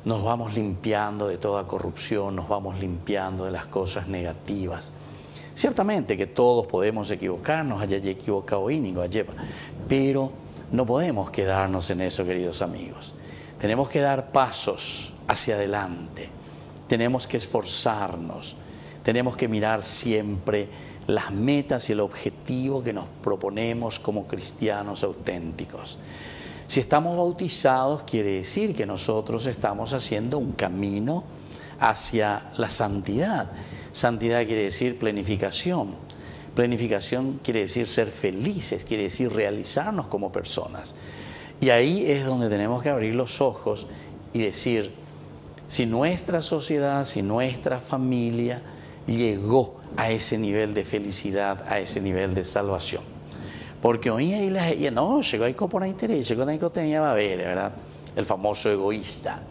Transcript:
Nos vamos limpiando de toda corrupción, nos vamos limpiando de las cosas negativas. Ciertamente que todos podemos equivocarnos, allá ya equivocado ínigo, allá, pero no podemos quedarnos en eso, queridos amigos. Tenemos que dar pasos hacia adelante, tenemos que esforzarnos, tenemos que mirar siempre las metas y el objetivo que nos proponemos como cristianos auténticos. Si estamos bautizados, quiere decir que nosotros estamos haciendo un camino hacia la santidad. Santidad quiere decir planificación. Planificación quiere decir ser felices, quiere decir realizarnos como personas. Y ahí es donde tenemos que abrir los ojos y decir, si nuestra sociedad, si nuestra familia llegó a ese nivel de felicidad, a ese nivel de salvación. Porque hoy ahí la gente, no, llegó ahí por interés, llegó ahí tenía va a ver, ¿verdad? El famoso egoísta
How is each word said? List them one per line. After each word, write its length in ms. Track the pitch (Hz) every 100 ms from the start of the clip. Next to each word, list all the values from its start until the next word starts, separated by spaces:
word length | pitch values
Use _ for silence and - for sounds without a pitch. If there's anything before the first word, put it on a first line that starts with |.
Nos 200 | - 113
vamos 320 | 104 120 113 107
limpiando 720 | 107 92 110 104 104 104 104
de 100 | 90
toda 300 | 104 101 95
corrupción, 680 | 95 92 - - 107 98 95
nos 140 | 85
vamos 300 | 104 98 92
limpiando 680 | 95 85 87 101 95 95 92
de 60 |
las 160 | 90 -
cosas 400 | 98 92 101 90
negativas. 840 | 95 85 87 - 101 92 82 - - - - - - -
Ciertamente 640 | - 294 254 214 208 123 101
que 80 | 113
todos 400 | - 123 120 107
podemos 460 | 92 101 110 104
equivocarnos, 680 | 101 95 87 92 160 151 101
allá 200 | 104 98
ya 100 | 95
equivocado 640 | 95 - 101 95 101 98
ínigo, 320 | 156 110 90
allá, 200 | 87 107 98 - - - - - -
pero 440 | 135 135 135 135 - - - -
no 160 | 120 120
podemos 420 | 127 175 113 92
quedarnos 580 | - 95 95 95 95 87
en 100 | 90
eso, 240 | 92 - 90
queridos 380 | 90 90 82
amigos. 500 | 90 82 - - - - - - - -
Tenemos 300 | 104 117 135
que 100 | 156
dar 320 | 139 135 131
pasos 840 | 139 127 - - 92 - - - - -
hacia 260 | 113 -
adelante, 760 | 107 101 101 95 85 80 - - - - - - - -
tenemos 400 | 117 117 127 -
que 100 | 120
esforzarnos, 1200 | - 113 - - - 107 98 87 82 - - - - - - -
tenemos 340 | - 117 123 117
que 100 | 120
mirar 360 | 110 107 110
siempre 840 | - - 120 107 104 101 101 104 101 - - - -
las 240 | 104 -
metas 640 | 98 120 143 139 127 -
y 20 |
el 60 | 107
objetivo 840 | 101 - 104 - - 127 135 135
que 100 | 120
nos 140 | 104 85 -
proponemos 800 | - 98 98 101 117 117 117 -
como 260 | - 104 95
cristianos 760 | 95 - - 110 104 104 95
auténticos. 960 | 101 87 - 90 82 80 82 - - - - - - - - - -
Si 120 | -
estamos 380 | 120 147 170 175
bautizados, 840 | 175 175 175 - 139 131 135 147
quiere 280 | - 113 101
decir 420 | 95 92 - 214
que 120 | - 104
nosotros 600 | 95 - 110 107 113 123
estamos 460 | 113 107 101 110
haciendo 460 | 131 - 107 117 147
un 160 | 110
camino 720 | 95 95 92 101 101 117 170 - - - - - -
hacia 680 | 113 107 - 117 104 104 - -
la 140 | 113
santidad. 840 | - 107 104 98 104 190 208 90 92 - - -
Santidad 540 | - 123 117 113 120 110
quiere 180 | 110
decir 340 | 98 92 127 123
planificación. 1000 | 110 104 98 101 95 - 175 180 98 - - - - - - -
Planificación 840 | 120 120 117 104 - 127 131 139
quiere 160 | - 113
decir 300 | 95 120 117
ser 180 | - 107
felices, 800 | - 101 92 143 196 - 95 -
quiere 180 | 110
decir 300 | 98 - 123
realizarnos 720 | 104 101 104 95 - 180 202 -
como 240 | 101 98
personas. 640 | 92 90 - - - - - - - - - - -
Y 120 | 131
ahí 380 | 120 131 185 185
es 160 | 139 135
donde 220 | 127 113
tenemos 340 | 104 104 123
que 60 | 147
abrir 280 | 135 110 117
los 260 | 123 -
ojos 460 | 139 110 - - - - - - -
y 80 | 120
decir, 540 | 110 - 127 113 101 - - - - - - - -
si 180 | - 120
nuestra 560 | 117 151 180 - 170
sociedad, 600 | 151 160 143 151 143 139
si 180 | 139 -
nuestra 600 | 98 110 131 123 - 127
familia 800 | - 135 131 127 117 117 120 123 - - - - -
llegó 760 | 117 117 101 104 131 123 - - -
a 120 | 113
ese 280 | 113 - 107
nivel 360 | 107 101 107
de 120 | 104 95
felicidad, 800 | 107 101 95 104 98 98 98 -
a 120 | 104
ese 200 | 95 -
nivel 340 | 98 92 95
de 120 | 92 90
salvación. 640 | 104 101 95 - - - - - - - - - -
Porque 300 | 117 117 120
hoy 200 | 113 160
ahí 200 | 208 196
la 140 | 185 170
gente, 260 | 135 147
no, 320 | 123 165 277
llegó 220 | 240 110 117
ahí 100 | 127
por 280 | 190 190 190
interés, 420 | 190 226 185 120
llegó 140 | 117
ahí 160 | 135 151 170
tenía 300 | 175 156 156
va 120 | 151
a 20 | 113
ver, 240 | 104 90
¿verdad? 320 | 90 90 101 - - - - -
El 100 | 104
famoso 440 | 98 104 104 113
egoísta 680 | 101 98 107 95 - - - -